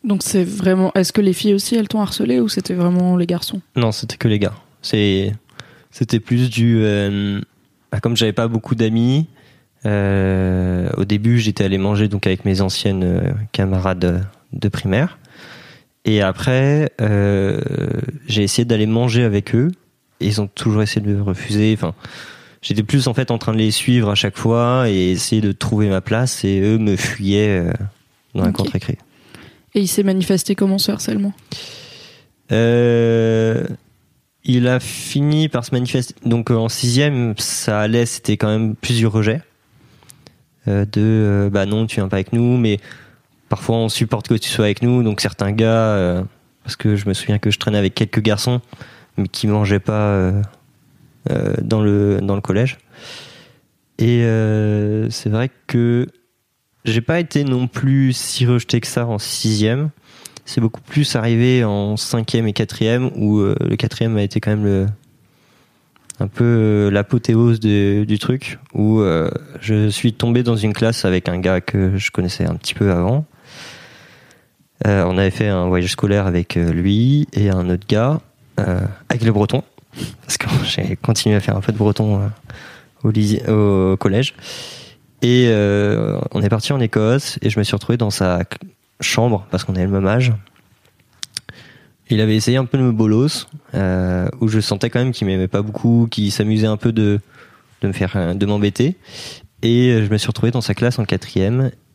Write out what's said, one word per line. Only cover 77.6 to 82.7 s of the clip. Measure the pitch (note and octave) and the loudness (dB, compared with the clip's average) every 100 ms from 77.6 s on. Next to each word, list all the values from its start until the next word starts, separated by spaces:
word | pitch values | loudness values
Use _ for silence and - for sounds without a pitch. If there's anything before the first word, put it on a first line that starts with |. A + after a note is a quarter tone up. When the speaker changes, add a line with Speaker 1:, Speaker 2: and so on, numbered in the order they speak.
| F2+ | 0
Speaker 2:
autre | F2+ - | -2 0
gars, | G#2+ B2 D#3 - _ _ - | 0 2 -2 -6 _ _ -4
euh, | F#2 F2+ G2 F#2+ - | -2 -2 -4 -8 -6
avec | A#2+ | 0
le | A2+ | 2
breton, | G2+ G#2 C3 - - _ - - - | 2 0 -2 -6 -20 _ -12 -12 -12
parce | - - | -8 -6
que | - C3+ | -2 -2
<laughs> | - | -2
j'ai | - G2+ - | -4 -4 -4
continué | - A2 A2 G#2 | -2 0 2 2
à | |
faire | - G2+ | 2 -2
un | |
peu | G2 | -2
de | G#2+ | 2
breton, | G#2+ G2+ G#2+ G2+ | 2 2 2 2
euh, | G2+ G#2+ - - - | 0 -6 -16 -20 -20